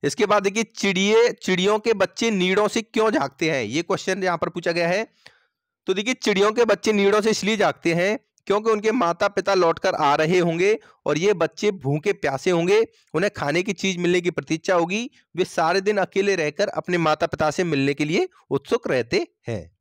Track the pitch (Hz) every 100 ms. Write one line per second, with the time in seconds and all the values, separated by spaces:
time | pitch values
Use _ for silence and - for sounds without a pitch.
0 | - - 208 208 196 196 220 - 196 185
1 | 196 226 233 - - 185 190 214 226 214
2 | 185 - 233 208 180 190 208 233 220 -
3 | 220 262 - _ 165 143 107 131 175 190
4 | - 185 185 170 175 180 175 170 170 185
5 | 226 _ - _ _ _ _ _ - 190
6 | 208 254 - 185 202 220 226 202 - 208
7 | 202 208 214 214 190 220 180 135 170 165
8 | 185 220 _ _ - 202 220 220 214 233
9 | 170 170 202 202 190 196 170 165 190 -
10 | 147 147 156 185 175 165 190 220 - _
11 | - 151 190 196 165 - 208 190 131 147
12 | 196 190 147 135 - 175 170 208 226 _
13 | _ 151 196 - 143 156 196 190 190 175
14 | 175 180 175 165 - 160 - 180 170 202
15 | 247 _ _ 151 180 - 160 185 196 208
16 | 180 196 196 185 151 151 202 - 156 175
17 | 160 151 165 - 156 151 175 143 139 143
18 | 151 180 370 _ _ 139 - 240 - 135
19 | 117 170 339 _ - 110 80 _